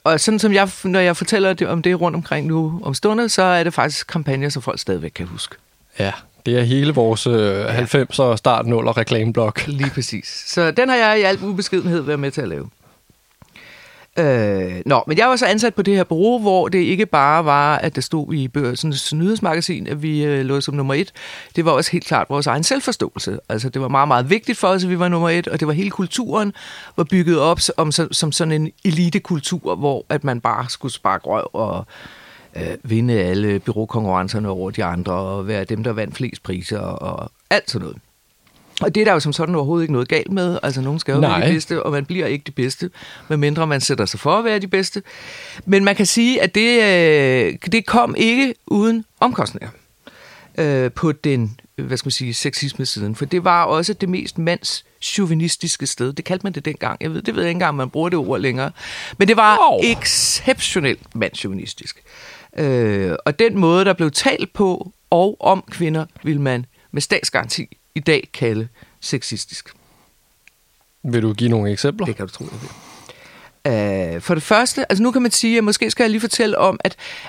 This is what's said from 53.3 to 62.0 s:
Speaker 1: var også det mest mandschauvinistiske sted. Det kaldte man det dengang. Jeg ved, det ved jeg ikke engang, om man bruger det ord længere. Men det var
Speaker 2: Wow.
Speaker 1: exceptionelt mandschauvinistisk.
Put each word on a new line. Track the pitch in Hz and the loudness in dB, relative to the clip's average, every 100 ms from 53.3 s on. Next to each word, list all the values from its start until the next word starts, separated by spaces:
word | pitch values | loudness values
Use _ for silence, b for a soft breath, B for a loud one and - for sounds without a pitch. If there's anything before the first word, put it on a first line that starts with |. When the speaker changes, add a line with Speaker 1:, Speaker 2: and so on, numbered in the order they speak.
| 185 | 0
Speaker 1:
var | 180 175 | 4 4
også | 165 156 175 | 4 0 -2
det | 208 185 | -2 -2
mest | 180 - - | -2 -4 -4
mandschauvinistiske | 165 175 - - - _ - - 185 160 165 - 170 - 135 | -2 -2 -4 -10 -12 _ -6 -2 0 2 0 -2 -4 -4 -6
sted. | - 123 | -4 -4
Det | 143 156 | -4 -4
kaldte | 185 196 | -4 -4
man | |
det | 160 156 | -6 -6
dengang. | 151 - - | -6 -6 -6
Jeg | 165 | -6
ved, | 156 | -6
det | - 220 | -4 -2
ved | |
jeg | 170 | -2
ikke | 175 | 0
engang, | 170 | -2
om | 147 | -2
man | 131 | -4
bruger | - 170 | -2 0
det | 175 | 0
ord | 110 123 | 0 -2
længere. | 127 123 139 B B B B - | -2 -2 -6 B B B B 2
Men | 196 | 4
det | 226 | 6
var | 214 214 - | 8 8 6
Speaker 2:
Wow. | - - - | 6 2 0
Speaker 1:
exceptionelt | - - - - - 269 - 185 139 - - 113 | 0 0 0 0 0 0 -2 0 0 -2 -6 -4
mandschauvinistisk. | 101 - 101 95 - - - - | -4 -4 -8 -8 -10 -14 -16 -18